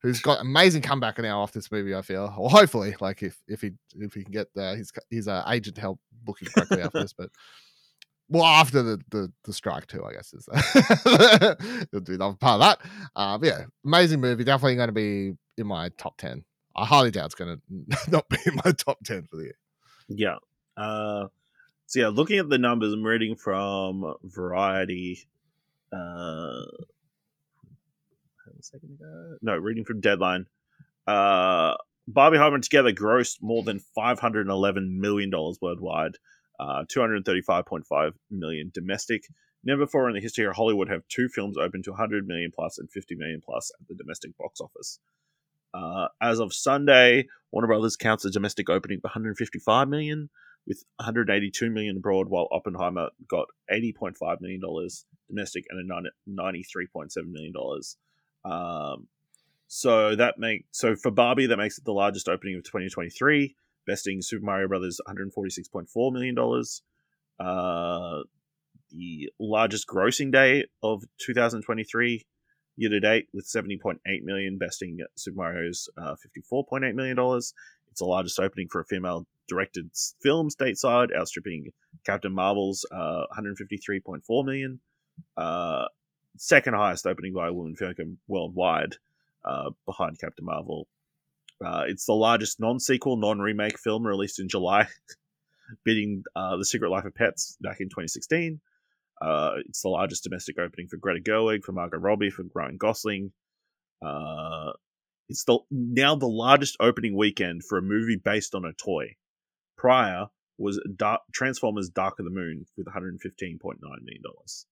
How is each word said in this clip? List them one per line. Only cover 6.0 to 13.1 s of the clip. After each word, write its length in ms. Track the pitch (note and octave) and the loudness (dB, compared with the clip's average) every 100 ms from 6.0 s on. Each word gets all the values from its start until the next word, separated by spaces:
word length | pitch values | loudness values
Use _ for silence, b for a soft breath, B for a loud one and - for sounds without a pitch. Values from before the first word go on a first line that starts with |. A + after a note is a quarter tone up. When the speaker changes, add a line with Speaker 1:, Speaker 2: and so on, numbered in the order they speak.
| _ - | _ -16
Speaker 1:
booking 260 | - G2+ F3 | -12 -12 2
correctly 340 | - F3 F#3 | 2 4 -2
after 180 | E3+ - | -2 -4
this, 120 | - | -6
Speaker 2:
<laughs> 60 | - | -8
Speaker 1:
but, 120 | - _ b b b b b b - _ _ | -18 _ b b b b b b -20 _ _
well, 160 | D#3+ | 6
after 380 | E3 D#3 D3+ C3+ | 10 10 8 4
the, 180 | A#2 G#2+ - | 2 -2 -4
the, 220 | G#2+ F#2 - | -6 -6 -10
the 80 | - | -12
strike 340 | G2 - C#2+ - | -6 -4 -6 -8
too, 180 | E2 | -12
I 80 | G1+ | -10
guess 220 | A1 - | -12 -16
is 140 | - - | -20 -2
<laughs> 1400 | C#3+ - C#4 - D#3+ B3+ A#3+ A3+ G#3+ G#3 E3+ G#3 B3 F#3 | 0 6 6 6 6 8 10 12 10 8 4 -4 -8 -6
he'll 100 | G2+ | -8
do 140 | F2 | -6
another 220 | F#2 G2 G2 | -2 -2 2
part 240 | C3 G#2+ | 4 8
of 0 | |
that. 180 | F#3 G3 F3+ G#3 D#3 | 8 6 -2 -16 -12